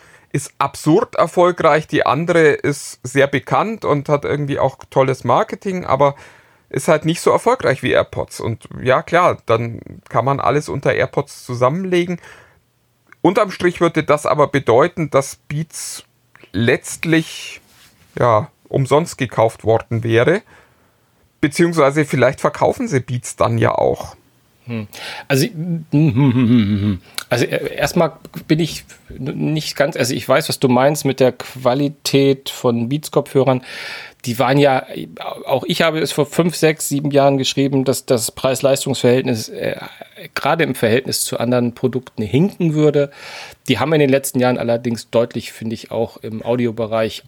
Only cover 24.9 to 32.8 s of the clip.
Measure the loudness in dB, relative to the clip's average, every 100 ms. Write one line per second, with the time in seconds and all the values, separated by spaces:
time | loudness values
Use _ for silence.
24.9 | -14 -14 -10 -2 0 0 -4 -6 -6 -2
25.9 | 2 2 4 2 4 4 4 2 0 0
26.9 | -4 -8 -12 -4 -2 -2 -4 -4 -4 -2
27.9 | 0 0 -4 -18 -8 -2 0 -2 -6 -16
28.9 | -20 -20 -12 -8 -4 -2 -2 -4 -2 -2
29.9 | 0 -2 -2 0 0 0 0 2 4 4
30.9 | 2 -2 2 2 0 -12 -2 0 0 -2
31.9 | -4 0 2 4 2 -4 -4 0 0